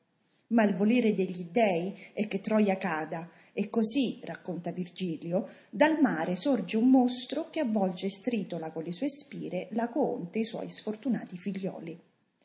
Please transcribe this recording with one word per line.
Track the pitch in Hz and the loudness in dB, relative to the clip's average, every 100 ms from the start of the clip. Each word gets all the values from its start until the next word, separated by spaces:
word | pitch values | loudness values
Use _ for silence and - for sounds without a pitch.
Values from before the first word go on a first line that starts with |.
| _ _ _ _ - | _ _ _ _ 0
Ma | 226 | 4
il | 208 180 | 4 6
volere | 208 247 220 | 4 6 4
degli | 185 185 180 175 | 4 0 -2 -2
dèi | 240 214 170 185 - - | 4 4 4 -2 -8 -12
è | - 208 | -4 -2
che | 190 | -2
Troia | 214 214 202 190 | 2 4 4 2
cada, | 190 156 160 170 170 - - | 0 -2 -4 -8 -10 -16 -12
e | - 202 | -6 -2
così, | 226 214 285 233 - | 0 0 2 0 -2
racconta | - 160 - 170 175 | -10 -10 -8 -6 -6
Virgilio, | 175 175 - 185 160 170 180 - - - | -6 -8 -6 -6 -6 -2 -2 -2 -12 -8
dal | 202 302 320 | 2 4 4
mare | 254 160 175 277 | 2 2 -2 0
sorge | 294 240 175 220 | 2 0 0 2
un | 254 | 6
mostro | 262 247 247 - 262 330 | 6 6 0 -4 -6 -4
che | 330 | -2
avvolge | 262 214 190 180 190 | 0 2 0 -2 -6
e | |
stritola | - - 233 180 170 160 | -4 -4 -4 -4 -6 -8
con | - | -8
le | 165 | -8
sue | 175 285 | -4 -4
spire | - - 175 151 180 - | -6 -10 -10 -6 -6 -4
Lacoonte | 220 240 302 220 - 175 220 | -4 -2 0 0 0 -4 -4
e | |
i | |
suoi | 220 - 180 | -4 -4 -6
sfortunati | - - 214 269 208 - 180 | -8 -8 -6 -2 -2 -4 -8
figlioli. | 208 196 190 151 165 165 _ _ _ _ | -6 -4 -6 -8 -12 -14 _ _ _ _